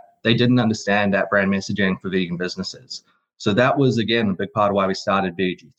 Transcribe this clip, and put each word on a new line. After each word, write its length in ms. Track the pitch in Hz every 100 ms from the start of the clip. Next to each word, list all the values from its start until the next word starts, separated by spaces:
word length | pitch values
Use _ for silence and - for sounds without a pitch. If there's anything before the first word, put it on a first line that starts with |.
| - _
they 100 | 110
didn't 240 | 117 120 123
understand 560 | 110 107 - 101 101
that 160 | 98 -
brand 220 | 101 98
messaging 480 | 98 - 101 95 92
for 80 | 95
vegan 260 | 92 87 87
businesses. 680 | 90 92 95 - - - - _ _ -
So 180 | 113
that 240 | 104 131 143
was, 180 | 131 113
again, 320 | 107 117 107
a 60 |
big 180 | 90 101
part 180 | 113 104
of 40 |
why 120 | 101 95
we 80 |
started 420 | 95 - 98 95 87
V 80 |
E 120 | 92 87
G 160 | 82